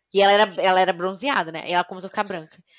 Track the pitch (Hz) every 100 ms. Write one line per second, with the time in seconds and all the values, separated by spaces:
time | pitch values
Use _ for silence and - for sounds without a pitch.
0 | _ 190 196 202 214 180 185 185 185 170
1 | 185 190 269 240 160 160 147 175 175 185
2 | 185 - 202 180 160 _ _